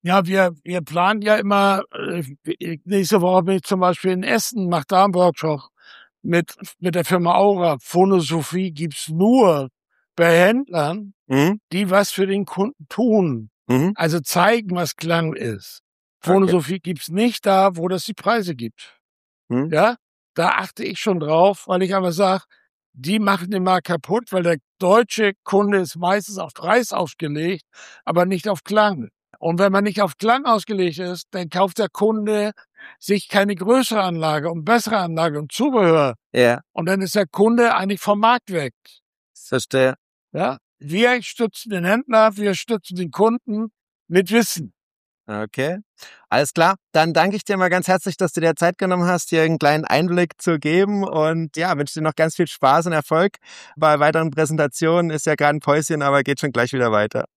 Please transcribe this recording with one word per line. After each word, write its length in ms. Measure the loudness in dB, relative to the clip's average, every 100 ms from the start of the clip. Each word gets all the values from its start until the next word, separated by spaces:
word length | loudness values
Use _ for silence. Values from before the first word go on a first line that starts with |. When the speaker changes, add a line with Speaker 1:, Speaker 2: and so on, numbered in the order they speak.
Speaker 1:
Ja, 220 | 2 0 2
wir, 300 | 2 2 0
wir 180 | -8 -8
planen 380 | -4 0 0 0
ja 140 | 2 2
immer, 480 | 2 2 2 0 -4
äh, 840 | -10 -8 -8 -8 -12 -12 -10 -8 -10 -4
nächste 340 | -2 2 2
Woche 240 | 4 2
bin 120 | 2 -2
ich 60 |
zum 180 | -2 0
Beispiel 300 | 0 0 -2
in 120 | -2
Essen, 460 | 0 -2 -2 -6 -2
mach 160 | -2 0
da 180 | 2
einen 100 | 4 4
Workshop 480 | 2 2 -4 -4 -8 _ _ -20 _ _
mit, 340 | -2 -2 -2 -12 -20 _
mit 160 | -4 -4
der 80 |
Firma 320 | 0 0 2 4
Aura. 400 | 4 2 0 -2
Phonosophie 880 | -2 2 4 4 2 -4 -4 -4 -6
gibt's 380 | -6 -8 -8 -8
nur 580 | 0 4 6 6 4 -2 _ _ _ _ 2
bei 320 | 4 6 6
Händlern, 680 | 2 -2 -2 -2 -4 -12 _ _
Speaker 2:
Mhm. 340 | 2 2 0 _
Speaker 1:
die 180 | -4 0
was 220 | 2 0
für 160 | -2 -2
den 180 | -2 -4
Kunden 400 | -4 -4 -6 -12
tun. 600 | -2 2 2 2 -2 -8 _ -2
Speaker 2:
Mhm. 260 | 0 0 0
Speaker 1:
Also 240 | -2 -2
zeigen, 560 | -2 2 2 2 -2 -6
was 220 | -6 -6
Klang 360 | -2 -2 -2
ist. 460 | -6 -8 -8 -14 -20 _ _ _ _
Speaker 2:
Okay. 120 | 2
Speaker 1:
Phonosophie 460 | 4 4 2 0 -8
gibt's 280 | -6 -10 -6
nicht 380 | -2 0 0 0
da, 320 | 4 2 0
wo 100 | -4
das 160 | -4
die 100 | -6
Preise 400 | -6 -2 -2 -2
gibt. 460 | -8 -10 _ -20 _ _ _ _ _ _
Speaker 2:
Mhm. 240 | -4 0
Speaker 1:
Ja, 240 | 2 2 0 _ _ _ -2
da 140 | 0
achte 340 | 0 -4 -10
ich 160 | -10 -6
schon 220 | -4 -2
drauf, 420 | 0 4 4 2 -4
weil 160 | -2
ich 140 | 0 -2
einfach 160 | -2
sag, 320 | 0 0 0 _ _ _ _ _
die 280 | -12 -4 -2
machen 300 | 0 -2 -2
den 140 | -2
Markt 240 | 0 0 -2
kaputt, 380 | -6 -2 -4 -2
weil 120 | -2
der 140 | 0 -2 _ _
deutsche 520 | 2 4 2 0 -2 -2
Kunde 360 | -2 0 2 0
ist 160 | -2 -4
meistens 420 | -2 -2 -4 -12
auf 160 | -14
Preis 380 | -10 0 0 0
ausgelegt, 720 | -6 -6 -6 -8 -4 -4 -6 _ -20 -20 -14
aber 220 | -2 0 0
nicht 240 | -2 -4
auf 140 | -6 -2
Klang. 420 | 2 2 -2 -10 _ _ _
Und 200 | -4 0
wenn 120 | 2
man 140 | 2 0
nicht 160 | -2
auf 160 | -4 -2
Klang 280 | 0 0 2
ausgelegt 540 | -2 -2 -4 -2 -4
ist, 280 | -10 -10 -10
dann 180 | -10 -6
kauft 300 | -2 -2 0
der 100 | -4
Kunde 640 | 0 0 0 -2 -2 -2 -8 _ _ -20 _
sich 300 | -4 -4 0
keine 260 | 0 0 -2
größere 480 | 2 2 2 0
Anlage 480 | -2 -2 -2 -2 -4
und 140 | -6 0
bessere 320 | 0 2 -2
Anlage 420 | -2 -2 -2 -2
und 120 | -8
Zubehör. 640 | -2 0 4 4 4 2 -2 _
Speaker 2:
Ja. 260 | 2 2 2 _
Speaker 1:
Und 120 | -8 -4
dann 140 | -2
ist 140 | -2 -2
der 100 | -2
Kunde 500 | 2 2 4 2 2
eigentlich 260 | -2 -4
vom 180 | -2 2
Markt 320 | 2 0 -2
weg. 220 | -6 -6 _ _ _ _ _ _
Speaker 2:
Verstehe. 600 | _ -6 -6 -2 2 2 0 _ _ _
Speaker 1:
Ja? 240 | -6 -4 -6 _ _ -8
Wir 380 | 0 2 0
stützen 460 | -6 -6 -6 -6 -8
den 160 | -4 0
Händler, 500 | 0 2 4 4 2
wir 200 | -4 -4
stützen 420 | -4 -6 -6 -8
den 120 | -8
Kunden 640 | 0 0 0 -6 -6 -8 _ _ _ _
mit 220 | -2 2
Wissen. 420 | 0 0 -4 -10 _ _ _ _ _ -12
Speaker 2:
Okay, 520 | -10 -8 -6 -6 -6 -12 _ -20 _ _
alles 260 | -2 0
klar. 220 | 2 2 0 _
Dann 220 | 0 2
danke 240 | 2 0 -2
ich 80 | -4
dir 100 | 0
mal 140 | 2
ganz 180 | 0 2
herzlich, 300 | 0 0 -4
dass 160 | -2
du 80 | 0
dir 120 | 0 2
Zeit 200 | 0 0
genommen 300 | -2 0 0
hast, 220 | -2 -2
hier 140 | 0
einen 160 | 0 2
kleinen 260 | 2 2 0
Einblick 560 | 0 0 0 -2 -2
zu 180 | -4 -2
geben. 460 | 0 0 2 0 -2
Und 500 | 0 0 -2 -4 -4
ja, 220 | -2 -2
wünsche 160 | -4
dir 80 | -2
noch 140 | -4 0
ganz 200 | -2 0
viel 120 | -4
Spaß 400 | 2 4 4 2
und 40 |
Erfolg 460 | -2 0 0 0 -2 -20 -20 -20 0
bei 240 | 2 4
weiteren 280 | 4 2 -2
Präsentationen. 800 | -2 -2 0 -2 0 0 2 0
Ist 160 | -4 -4
ja 100 | 0
gerade 200 | 0 0
ein 60 |
Päuschen, 400 | 0 0 0 -2
aber 200 | 2 2
geht 180 | 0 -2
schon 100 | -2
gleich 220 | -2 -2
wieder 180 | 0 0
weiter. 360 | 2 0 -4 -8